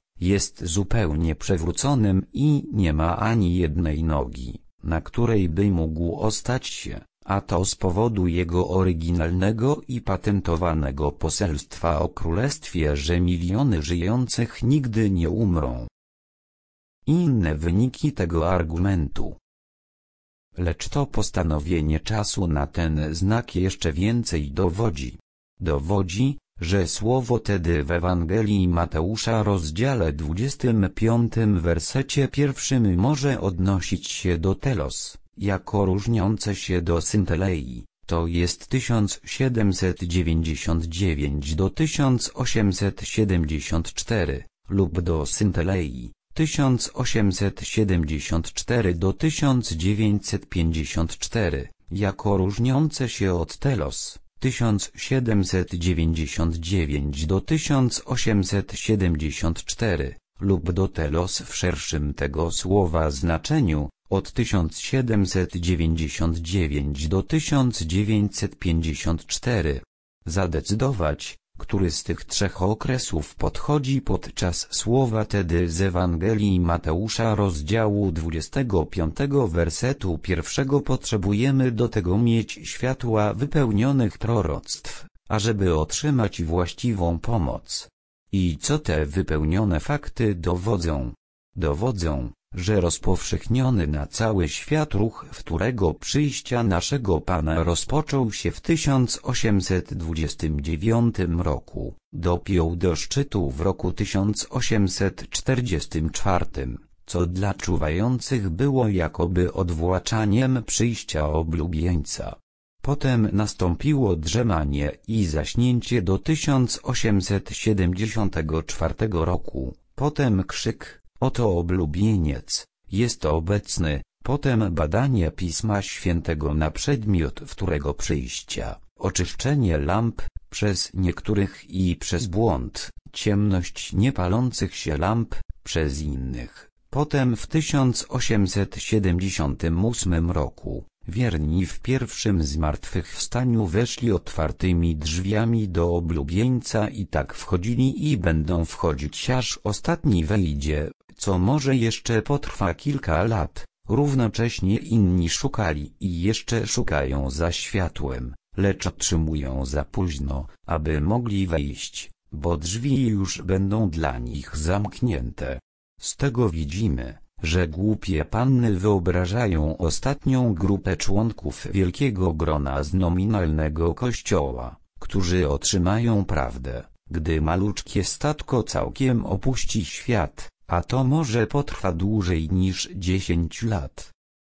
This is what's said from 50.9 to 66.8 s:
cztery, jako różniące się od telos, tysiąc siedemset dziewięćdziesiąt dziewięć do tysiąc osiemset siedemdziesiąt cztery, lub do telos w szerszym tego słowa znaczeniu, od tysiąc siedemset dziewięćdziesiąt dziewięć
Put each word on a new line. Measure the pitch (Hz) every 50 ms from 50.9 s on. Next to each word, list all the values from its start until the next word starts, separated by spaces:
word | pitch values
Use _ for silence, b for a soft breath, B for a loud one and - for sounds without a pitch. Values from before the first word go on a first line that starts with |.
| - - 82 80 -
cztery, | - - - - 117 104 85 73 67 64 - - _ _ -
jako | - 98 104 98 98 - - 104 98
różniące | 95 92 98 104 110 117 127 131 139 156 151 - - 135 113
się | - - 101 95 90
od | 85 80 - -
telos, | - - 139 131 98 73 71 73 - - - - - - - _ -
tysiąc | - 131 120 - 120 113 104 98 - - -
siedemset | - - - 135 131 123 113 110 101 92 - - 90 87 - -
dziewięćdziesiąt | 87 85 90 87 80 82 82 82 80 78 73 - - 80 82 80
dziewięć | 82 80 85 101 95 80 71 71 71 69 73 71 69 78
do | 78 95 95
tysiąc | - - 160 156 - - 147 135 127 120 - - -
osiemset | - 127 120 - - 110 101 92 - - 101 95 - -
siedemdziesiąt | - - - 110 101 95 87 82 73 78 76 69 - - 82 82 - -
cztery, | - - - 117 110 87 73 69 64 - - _ _ _ -
lub | 95 98 98 82 73 90
do | 87 90 95
telos | 90 - - 80 71 76 82 90 98 - -
w | - - -
szerszym | - - 90 80 - - - - 76 73 73 71
tego | - 73 69 69 78 82 85
słowa | 82 - - 90 95 104 95 82 78 82 80 78
znaczeniu, | 71 65 90 82 80 80 - - 151 156 131 87 78 76 73 73 - _ _ -
od | 98 98 - -
tysiąc | - - 117 - - 95 82 78 - -
siedemset | - - - 135 127 117 110 101 98 87 - 95 90 - -
dziewięćdziesiąt | 90 85 87 92 80 82 80 82 80 80 73 - - 80 82 82
dziewięć | 82 82 80 95 101 85 73 71 73